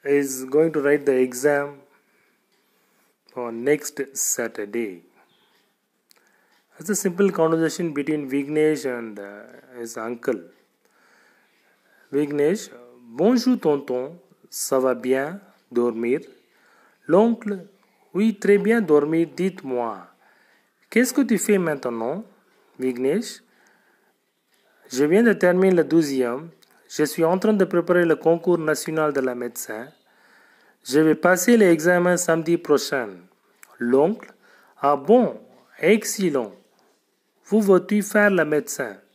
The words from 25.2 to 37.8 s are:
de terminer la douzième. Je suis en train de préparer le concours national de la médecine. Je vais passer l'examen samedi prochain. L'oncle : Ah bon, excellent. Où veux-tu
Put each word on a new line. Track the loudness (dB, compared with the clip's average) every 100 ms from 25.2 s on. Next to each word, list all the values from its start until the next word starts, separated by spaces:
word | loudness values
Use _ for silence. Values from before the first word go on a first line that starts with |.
de | 4
terminer | 4 2 4 4 4
la |
douzième. | 4 2 2 0 -2 -4 -10 _ _ _ _
Je | -4
suis | -2 0
en | 0 2
train | 0
de | 2 2
préparer | 0 2 2 2
le | 2
concours | 2 2 2 0
national | 0 -4 -4 -2 -2
de | 0
la | -4 -6
médecine. | -10 -10 -14 -14 -14 _ _ _ _ _ _ _ _ _
Je | -2 2
vais | 2 2
passer | 2 2 4 6
l'examen | 6 4 2 2 2 0
samedi | 0 -2 0 -2
prochain. | 2 0 0 -6 -6 -12 -20 _ _ _ -20 _
L'oncle : | 0 2 2 -2 -12 _ _ _ _ _
Ah | 0 0
bon, | 4 4 4 -4 -18 _ _ -2
excellent. | 0 2 0 -2 0 0 -4 -12 _ _ _ _ _ _ _ _ _
Où | 0
veux-tu | 4 4